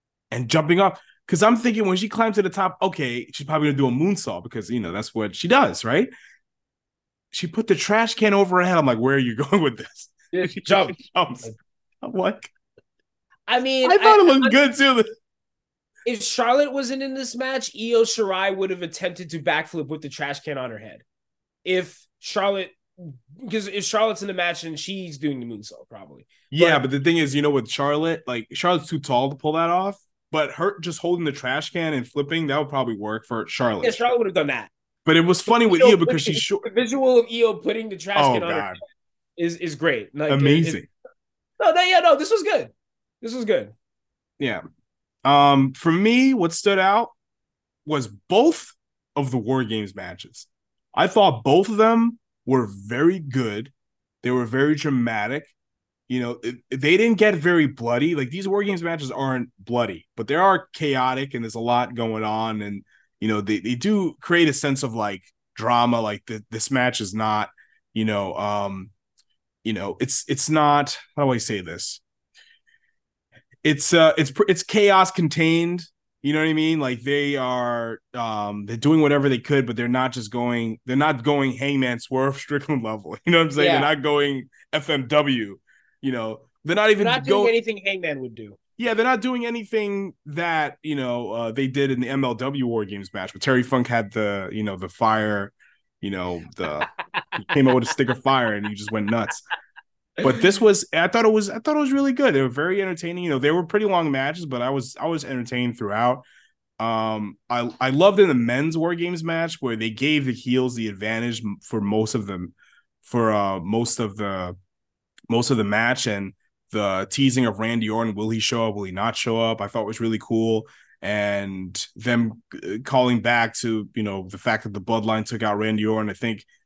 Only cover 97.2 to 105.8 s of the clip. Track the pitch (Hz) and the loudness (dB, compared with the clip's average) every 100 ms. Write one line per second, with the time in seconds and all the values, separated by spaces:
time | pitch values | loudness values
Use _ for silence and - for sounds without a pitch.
97.2 | - 196 196 151 131 127 117 - 127 120 | -10 -12 -2 4 6 4 0 -2 -2 0
98.2 | 135 135 117 104 104 104 104 110 104 117 | 2 2 2 -2 -6 -8 -6 -4 -2 -2
99.2 | 101 - - - _ - _ _ _ - | -2 -8 -10 -12 _ -20 _ _ _ 0
100.2 | 131 117 180 202 214 196 - 156 175 233 | 0 4 4 6 4 4 0 0 2 4
101.2 | 220 214 196 226 262 302 277 277 277 254 | 4 4 0 -4 -2 0 0 2 0 2
102.2 | 269 139 131 127 170 196 190 170 170 180 | 2 4 2 0 -2 -2 -2 -6 -8 -6
103.2 | 175 135 143 170 165 208 214 180 160 135 | -2 0 2 2 0 0 2 2 0 0
104.2 | 139 170 160 127 123 139 - - 160 160 | -2 -6 -8 -4 -2 -2 -6 -8 -6 -4
105.2 | - 127 120 127 123 113 | -6 -8 -6 -4 -4 -4